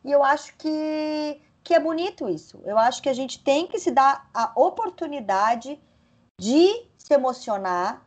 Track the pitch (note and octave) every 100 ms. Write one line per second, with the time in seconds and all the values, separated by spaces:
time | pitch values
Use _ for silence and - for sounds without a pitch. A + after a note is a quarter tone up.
0 | C#4 C#4+ C4+ D4 - _ D#4 D#4 D#4 D#4
1 | D4+ D4+ D4+ D4 _ _ - E4 D#4 E4
2 | F#4 - B3 D#3+ - - - G#3+ A#3 B3
3 | C#4 B3 C4 - - C#4+ E4 F#4 - B3
4 | C4+ C4+ _ A3+ A3+ - E4+ F#4 G#4+ -
5 | D#4+ C#4+ G3+ F#3+ G#3+ A#3 C4 D4 _ _
6 | _ _ _ - F#3+ C#4+ F#4 A#4 - _
7 | - C#4+ B3+ B3 - G3+ F#3+ F3 F#3+ B3